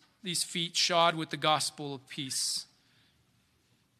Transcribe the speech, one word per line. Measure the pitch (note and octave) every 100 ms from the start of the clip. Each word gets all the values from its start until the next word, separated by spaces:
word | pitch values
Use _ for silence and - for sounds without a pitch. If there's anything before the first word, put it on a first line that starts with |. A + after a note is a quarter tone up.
| _ _
these | F#3 E3
feet | - F3+ E3+ -
shod | - E3+ E3+ D#3+
with | D#3
the | D#3
gospel | D#3 D3 - - D3
of | C3+ -
peace. | - C3+ - - - - _ _ _ _ _ _ _ _ _ _ _ _